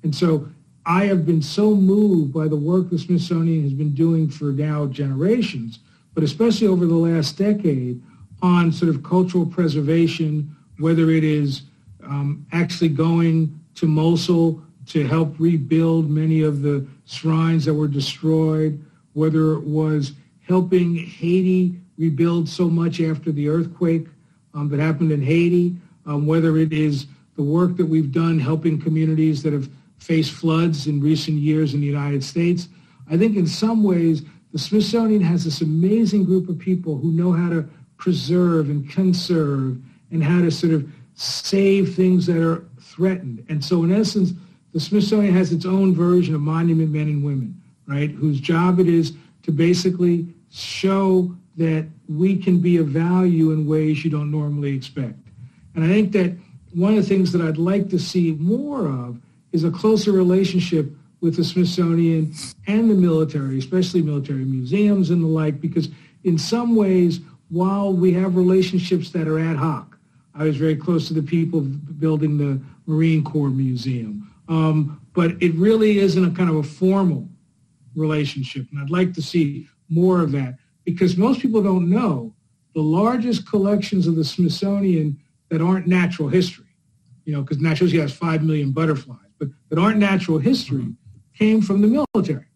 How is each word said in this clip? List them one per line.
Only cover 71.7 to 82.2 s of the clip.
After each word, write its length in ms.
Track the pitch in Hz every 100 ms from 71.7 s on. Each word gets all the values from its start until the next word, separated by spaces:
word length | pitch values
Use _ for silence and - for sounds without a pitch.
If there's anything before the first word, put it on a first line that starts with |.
| 139 - 147
building 380 | 156 156 151 147
the 200 | 143 135 131 - -
Marine 360 | 156 165 160
Corps 280 | 147 156 139
Museum. 800 | 131 131 123 127 123 110 104 - _ -
Um, 500 | 160 156 156 143 - -
but 280 | - 165 -
it 120 | 180
really 460 | 160 202 220 214 202
isn't 260 | 196 165 180
a 60 |
kind 180 | 185 175
of 60 | 156
a 80 |
formal 640 | 143 - 185 196 185 135 - - _ _ _ _ _ 160
relationship. 720 | 156 151 139 139 131 135 127
And 100 | 147
I'd 80 | 139
like 240 | 175 180
to 80 | 175
see 460 | 143 175 147 143 - _ _
more 320 | 165 185 180
of 100 | 156
that 260 | 139 131 127 _ _
because 320 | - 175 180 180
most 240 | 220 269
people 220 | 254 220
don't 280 | 196 185 175
know 440 | 208 233 139